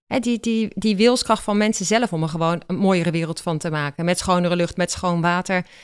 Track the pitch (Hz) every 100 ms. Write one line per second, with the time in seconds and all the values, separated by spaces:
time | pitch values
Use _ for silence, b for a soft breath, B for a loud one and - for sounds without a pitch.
0 | _ 262 233 233 233 226 220 - 220 196
1 | 233 247 - 220 - 208 214 226 175 214
2 | 247 165 160 160 165 170 - 185 196 185
3 | 170 165 160 160 - 160 170 156 143 139
4 | 170 180 - 180 175 175 170 - 175 -
5 | 185 170 170 175 185 185 b b